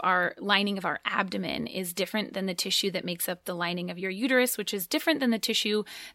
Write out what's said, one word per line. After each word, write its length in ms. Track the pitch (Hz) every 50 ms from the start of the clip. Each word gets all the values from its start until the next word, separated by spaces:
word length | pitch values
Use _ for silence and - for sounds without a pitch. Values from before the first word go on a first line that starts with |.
| -
our 300 | 185 185 180 175 175 - -
lining 400 | - 196 202 196 202 202 202 196
of 60 | 180
our 160 | 165 147 - -
abdomen 600 | - 190 190 196 185 190 202 185 165 - - 233
is 260 | - - 185 185 175 175
different 400 | - 190 - - 214 202 - -
than 140 | 190 190
the 80 | 190 180
tissue 380 | 180 - 190 185 - - 202 180
that 120 | 185 -
makes 240 | 175 180 170 - -
up 160 | 180 175 _
the 100 | - 180
lining 360 | 170 175 175 175 180 175 180
of 80 | 180 175
your 120 | 185 190
uterus, 460 | 190 196 240 269 254 254 254 247 -
which 160 | - 208 - -
is 140 | 202 185
different 320 | - - 302 - 339 320 277
than 120 | 269 240
the 80 | 233 208
tissue 440 | - - 226 - - 214 208 214 202 - - - - -